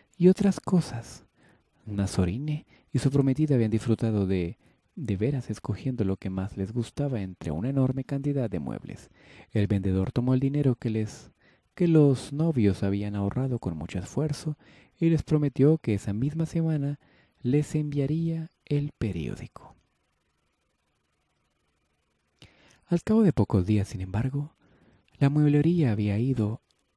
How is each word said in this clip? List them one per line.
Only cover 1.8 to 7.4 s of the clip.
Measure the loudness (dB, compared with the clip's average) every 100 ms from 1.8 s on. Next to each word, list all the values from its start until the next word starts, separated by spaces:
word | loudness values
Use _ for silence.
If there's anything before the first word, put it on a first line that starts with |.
| -8
Nazorine | -4 -2 0 0 0 -4 -6 -8 _ _
y | 0
su | 2
prometida | 2 2 2 2 4
habían | 2
disfrutado | 0 0 0 2 0 2
de, | 0 -2 -6 _ _ _ -10
de | -4 -2
veras | -2 -2 -6
escogiendo | -8 -6 -6 -4 -2 -2
lo | -2
que | -4
más | -6 -6 -6
les | -6
gustaba | -4 -6 -4 -4 -4
entre | -6 -8